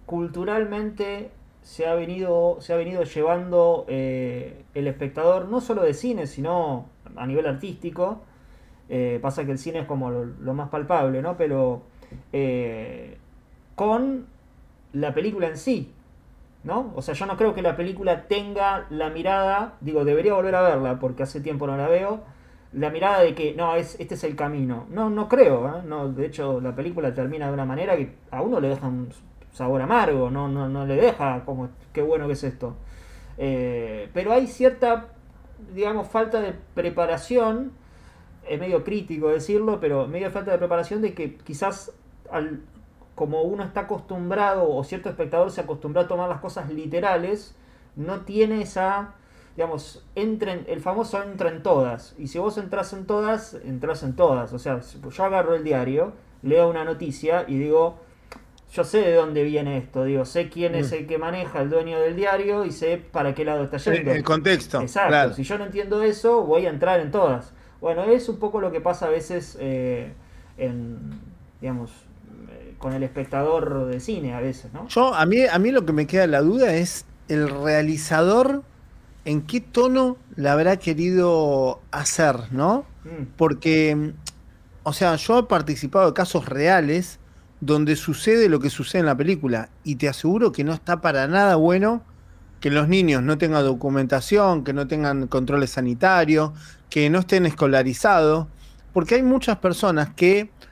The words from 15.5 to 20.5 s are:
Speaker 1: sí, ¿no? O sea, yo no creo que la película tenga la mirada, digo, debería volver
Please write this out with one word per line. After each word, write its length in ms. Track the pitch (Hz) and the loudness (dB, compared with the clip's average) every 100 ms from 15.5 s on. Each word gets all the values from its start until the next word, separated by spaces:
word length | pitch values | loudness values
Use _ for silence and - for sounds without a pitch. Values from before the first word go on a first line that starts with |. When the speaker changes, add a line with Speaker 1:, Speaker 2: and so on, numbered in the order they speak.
| 147 | -4
Speaker 1:
sí, 340 | 262 214 131 - _ - - - - _ | -2 -2 -4 -16 _ -20 -20 -20 -20 _
¿no? 280 | 151 208 247 165 | -6 -6 -6 -10
O 60 | |
sea, 120 | 131 | -8
yo 120 | 143 196 | -8 -6
no 100 | 196 | 0
creo 180 | 220 | 0
que 80 | 202 | 2
la 140 | 175 165 | -2 -2
película 500 | 175 185 190 170 - | -6 -4 -2 -2 -2
tenga 580 | 202 202 202 196 190 - | -4 -2 -2 0 -2 -6
la 200 | 151 156 | -6 -6
mirada, 640 | 160 185 196 190 202 226 - | -4 -2 0 2 0 -4 -8
digo, 240 | 143 156 | -4 0
debería 300 | 143 151 202 | 2 2 2
volver 200 | 196 185 | 2 2